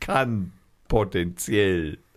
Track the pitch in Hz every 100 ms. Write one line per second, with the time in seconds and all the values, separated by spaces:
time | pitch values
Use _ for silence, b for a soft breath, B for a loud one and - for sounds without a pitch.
0 | - 139 127 107 90 - _ _ - 117
1 | 98 92 87 87 - 104 98 90 78 73
2 | _